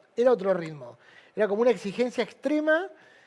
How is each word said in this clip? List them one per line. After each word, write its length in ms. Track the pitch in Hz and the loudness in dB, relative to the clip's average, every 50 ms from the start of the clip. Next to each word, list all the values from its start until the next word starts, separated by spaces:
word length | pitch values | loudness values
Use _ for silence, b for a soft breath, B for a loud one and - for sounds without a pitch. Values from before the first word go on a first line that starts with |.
| _ _ _ | _ _ _
era 160 | - 240 262 | 2 4 4
otro 220 | 240 196 190 196 190 | 4 4 2 0 0
ritmo. 440 | 175 165 160 156 143 127 117 120 b b b b b b b b | 0 -2 -6 -12 -14 -16 -18 -18 b b b b b b b b
Era 120 | 190 214 196 | -2 -2 0
como 140 | 202 208 | 0 2
una 100 | 240 254 | 2 2
exigencia 520 | 226 180 - 202 185 220 247 247 - - 220 | 2 2 -2 -8 -4 -2 -4 -2 -2 -4 -6
extrema, 640 | - - _ - 269 302 302 302 311 311 320 381 392 b b b b b b b | -6 -6 _ -4 -2 0 0 2 2 2 0 0 -4 b b b b b b b